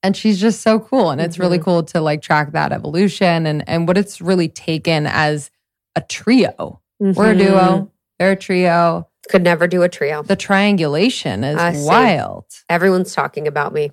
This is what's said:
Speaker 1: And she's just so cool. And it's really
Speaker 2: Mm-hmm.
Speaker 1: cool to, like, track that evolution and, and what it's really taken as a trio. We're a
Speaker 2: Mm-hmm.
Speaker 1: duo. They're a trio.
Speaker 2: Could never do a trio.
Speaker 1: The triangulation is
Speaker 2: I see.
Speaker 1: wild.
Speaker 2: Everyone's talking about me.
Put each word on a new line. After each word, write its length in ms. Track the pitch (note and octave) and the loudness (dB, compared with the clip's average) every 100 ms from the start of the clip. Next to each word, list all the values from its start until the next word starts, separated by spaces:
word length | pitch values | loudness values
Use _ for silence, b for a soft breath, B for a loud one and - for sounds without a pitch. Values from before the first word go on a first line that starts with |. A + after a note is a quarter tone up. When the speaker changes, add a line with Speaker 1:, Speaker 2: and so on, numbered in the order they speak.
Speaker 1:
And 120 | F#3+ G3 | -2 0
she's 240 | A3 G3 | 0 2
just 220 | A3 A3 | 0 0
so 180 | - A3 | 0 0
cool. 300 | A3 C4 F3 | 0 0 0
And 100 | C#3 | 0
it's 200 | E3+ E3 | -4 -2
really 180 | F#3 F3+ | 0 0
Speaker 2:
Mm-hmm. 60 | F3 | 0
Speaker 1:
cool 180 | E3+ | 0
to, 160 | D3+ E3+ | 0 -2
like, 220 | D#3 D3+ | -2 -4
track 300 | - D#3 C#3+ | 0 0 0
that 180 | D#3 D3+ | -2 -2
evolution 760 | C#3+ D3+ D#3+ G3+ - F#3 E3 D#3+ | -4 -4 0 0 2 0 2 0
and, 200 | D3+ - | -4 -4
and 200 | E3 E3+ | -2 0
what 100 | F#3 | 0
it's 240 | G3+ - | 0 -6
really 260 | E3+ F#3 D#3+ | -2 0 0
taken 600 | - - D#3+ - D#3+ D3+ | -4 -6 -4 0 0 0
as 420 | - D3+ D3+ C#3 _ _ _ _ - | 0 0 -2 -8 _ _ _ _ -10
a 60 | |
trio. 760 | - - - B3+ F#3 - D#2 - _ _ | -8 -8 2 2 2 -2 -14 -14 _ _
We're 100 | G3 | -2
a 40 | F#3+ G#3+ F#3+ | 2 4 4
Speaker 2:
Mm-hmm. 20 | |
Speaker 1:
duo. 520 | G3 F#3+ F#3 F3+ G3 _ _ _ | 4 4 4 2 -2 _ _ _
They're 120 | F#3 | 0
a 20 | F#3+ | 0
trio. 720 | - F3+ F3+ E3+ E3+ E3+ E3 _ - | -2 0 2 2 2 -2 -8 _ -2
Speaker 2:
Could 120 | F#3+ | 0
never 240 | F3 E3+ F3 | 2 2 0
do 140 | F3+ | 2
a 80 | F3 | 0
trio. 320 | - C#3+ D3+ | -2 -6 -6
Speaker 1:
The 140 | D3 G3 | -4 -4
triangulation 1080 | - G3 G#3 G3+ D3+ D3 A3+ - D3+ G2 | 0 0 2 2 0 0 0 -2 -6 -4
is 140 | C3+ D3+ | -4 -2
Speaker 2:
I 160 | E3+ | -2
see. 120 | D#3 D3 | -2 2
Speaker 1:
wild. 580 | G3+ B3 D#3 - G1+ - - _ | 4 4 0 -4 -10 -18 -20 _
Speaker 2:
Everyone's 440 | E3+ F#3 F#3 F#3 - | 0 2 0 -2 -4
talking 320 | C#3+ - D3+ | -6 -4 -4
about 260 | D3 C#3+ | -4 -4
me. 160 | D3+ D3 | -4 -6